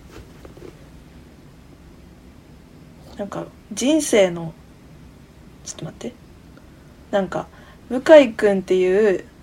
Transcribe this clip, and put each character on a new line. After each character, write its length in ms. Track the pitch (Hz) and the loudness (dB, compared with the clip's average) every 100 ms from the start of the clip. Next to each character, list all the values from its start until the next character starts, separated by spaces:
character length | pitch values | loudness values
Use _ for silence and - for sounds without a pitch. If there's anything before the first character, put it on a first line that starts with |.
| - - - - - - - - - - - - - - - - - - - - - - - - - - - - - - - - | -20 -20 -20 -20 -20 -20 -20 -20 -20 -20 -20 -20 -20 -20 -20 -20 -20 -20 -20 -20 -20 -20 -20 -20 -20 -20 -20 -20 -20 -20 -20 -14
な 100 | 202 | -12
ん 20 | |
か、 180 | 170 - - - | -12 -14 -18 -18
人 300 | 202 247 311 | -6 0 0
生 280 | 294 226 185 | 0 2 2
の、 220 | 170 165 - - - - - - - - - - - | 0 -12 -14 -20 -20 -20 -20 -20 -20 -20 -20 -20 -20
ち 80 | - | -20
ょ 20 | |
っ 20 | - | -16
と 80 | |
待 240 | - - 240 | -16 -14 -16
っ 20 | |
て。 60 | - - - - - - - - - - | -16 -20 -20 -20 -20 -20 -20 -20 -20 -4
な 80 | 208 | -2
ん 80 | 185 | -2
か、 180 | 165 165 - - - - | -6 -10 -16 -20 -20 -8
向 140 | 247 269 311 | -4 6 8
井 120 | 254 | 8
く 200 | 220 208 | 2 0
ん 80 | 196 | 0
っ 20 | |
て 120 | 185 | -2
い 420 | 185 185 190 214 180 | 0 0 2 0 0
う 80 | - - | -6 -20